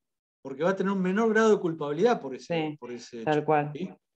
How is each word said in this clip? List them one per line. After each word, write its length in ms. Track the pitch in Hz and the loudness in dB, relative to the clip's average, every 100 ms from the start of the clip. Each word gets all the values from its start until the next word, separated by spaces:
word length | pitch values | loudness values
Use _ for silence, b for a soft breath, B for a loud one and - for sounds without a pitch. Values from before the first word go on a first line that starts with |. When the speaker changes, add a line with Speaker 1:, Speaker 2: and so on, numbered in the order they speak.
| _ _ _ _ | _ _ _ _
Speaker 1:
porque 200 | 139 135 | -12 -2
va 80 | 170 | 0
a 40 | 196 | 0
tener 160 | 190 | 0
un 100 | 196 | 0
menor 280 | 185 196 226 | 0 2 2
grado 180 | 214 220 196 | 4 6 4
de 40 | |
culpabilidad 600 | 185 160 147 147 226 214 | 2 -4 -4 2 2 2
por 140 | 135 123 | -4 -10
ese, 340 | - 170 156 | -6 -4 -4
Speaker 2:
Sí, 60 | 147 | -6
Speaker 1:
por 140 | 120 | -10
ese 320 | 120 - 120 | -12 -12 -8
Speaker 2:
tal 140 | 113 151 | -2 0
Speaker 1:
hecho, 80 | 147 | 2
Speaker 2:
cual. 260 | 156 147 | 0 0
Speaker 1:
¿sí? 160 | 147 190 - _ | -6 -10 -12 _